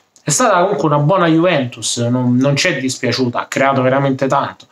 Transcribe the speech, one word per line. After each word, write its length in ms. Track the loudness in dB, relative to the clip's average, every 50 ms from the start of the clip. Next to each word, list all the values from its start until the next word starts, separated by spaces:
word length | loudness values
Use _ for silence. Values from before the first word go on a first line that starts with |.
| _ _ _ _ -6
è 60 | -4
stata 320 | -2 0 2 2 2 2
comunque 280 | 2 0 0 0 0 0
una 100 | 2 2
buona 280 | 2 2 2 2 2
Juventus, 720 | 2 2 2 2 2 2 0 -2 -4 -8 -8 -8 -6 -4 -2
non, 380 | -2 0 0 0 0 2 2
non 160 | 2 2 2 0
c'è 260 | 0 0 -2 -2 -2
dispiaciuta, 640 | -4 -6 -6 -4 -4 -4 -2 -2 -2 -2 -2 -4
ha 60 | -6
creato 340 | -6 -2 0 0 0 2 2
veramente 460 | 2 2 2 2 0 0 0 0 -2
tanto. 400 | 0 0 -2 -2 -4 -8 -14 -20 -20